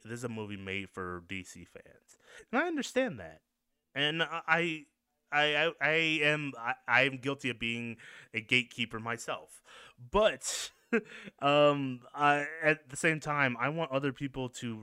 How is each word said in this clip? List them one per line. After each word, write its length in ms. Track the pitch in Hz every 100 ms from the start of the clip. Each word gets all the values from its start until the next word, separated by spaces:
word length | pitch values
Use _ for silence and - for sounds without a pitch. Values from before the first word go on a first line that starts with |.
| 107
this 140 | 113
is 40 |
a 60 | 123
movie 260 | 110 104 101
made 340 | 95 98 95
for 340 | - 90 90 85
D 160 | 98
C 220 | 87 90 87
fans." 500 | - - - _ _ - - -
And 80 | 247
I 60 | 349
understand 520 | 311 - 262 262 123
that. 220 | 82 80 _ _ _ _ _
And 300 | 135 147 160
I, 180 | 151 165 -
I, 380 | 165 175 156 143 _ _ _ _
I, 100 | 147
I, 300 | 151 147 165 -
I 120 | 143 160 160 156
am, 300 | 147 151 147 120
I, 180 | 117 127 -
I 140 | 120
am 140 | 135 135
guilty 320 | 131 139 127
of 100 | 113
being 380 | 117 117 117 113 - - -
a 60 | 113
gatekeeper 640 | 110 127 120 - 117 113
myself. 600 | 117 117 - 104 78 - - - - - 123
But, 600 | 196 214 131 - - - - _
<laughs> 500 | 226 214 - 202 -
um, 600 | 139 147 147 143 135 123 123
I, 320 | 143 147 143 147 160
at 260 | 156 156 127
the 60 | 135
same 240 | 165 156
time, 380 | 151 147 135 117
I 80 | 131
want 240 | 160 160
other 220 | 135 139
people 340 | 131 139 131 127
to 320 | - 120 110